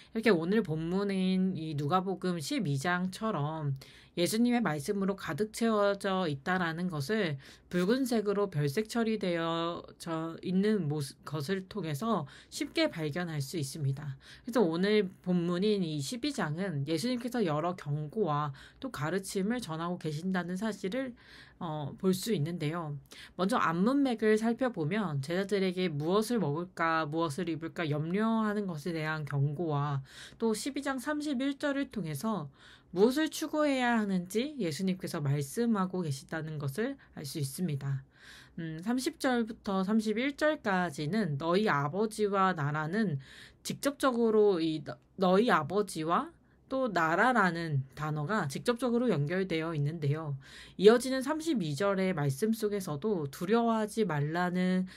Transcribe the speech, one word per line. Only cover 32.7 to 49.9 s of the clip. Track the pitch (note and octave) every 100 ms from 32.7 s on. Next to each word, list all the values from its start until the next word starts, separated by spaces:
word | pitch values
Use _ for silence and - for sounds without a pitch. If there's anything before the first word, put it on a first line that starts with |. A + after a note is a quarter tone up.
| - _
무엇을 | F3 A#3 C#4 D#4
추구해야 | - D4+ D4+ D4 C4 B3 A3+
하는지 | G3+ F#3 F3 G#3+ D4 C#4+
예수님께서 | E3+ C#3+ F#3+ F#3 F3 E3+
말씀하고 | C#3+ D3 C#3 A3+ A#3 G3+ F#3 F#3
계시다는 | D#3+ C3+ - D#3+ D#3 D3+
것을 | C#3 G#3 B3+ C#4 -
알 | E3 C#3
수 | D#3+
있습니다. | C3+ - F3+ C#3 C#3 C3+ - _ - - - -
음, | D#3+ D#3+
삼십 | G3 B3+ D4+ -
절부터 | C4+ A#3+ A3 - - F#3+
삼십일 | F#3+ A3 G#3+ G#3+ C#4 -
절까지는 | D4+ D4+ G#3+ F#3 F3 C#3+ D3 A3 F3+ C#3
너희 | E3 F#3 G#3+
아버지와 | C#3+ D3 F#3 A3 A3 G#3 G3 F#3+
나라는 | E3 C#3+ D3+ D#3 G#3+ G3 C#3 - - - -
직접적으로 | - G#3+ C#4+ C#4 C#4 A#3 A3+ G#3+ G#3 E3+
이 | D#3+ D#3
너, | C#3 - _ -
너희 | F#3 F#3+ A#3+
아버지와 | E3 C#3 G3 G3+ D#3+ D#3+ G3 D#4+ - _ _ _
또 | C4+ B3+
나라라는 | F3 D#3+ E3+ B3 A#3+ F3+ E3 E3 C#3 -
단어가 | - D#3 D3+ D3 G#3+ C#3
직접적으로 | D#3 A#3+ A#3 B3+ A#3+ B3
연결되어 | D3+ D3 F#3 F#3+ D#3+ D#3+
있는데요. | D3+ C#3+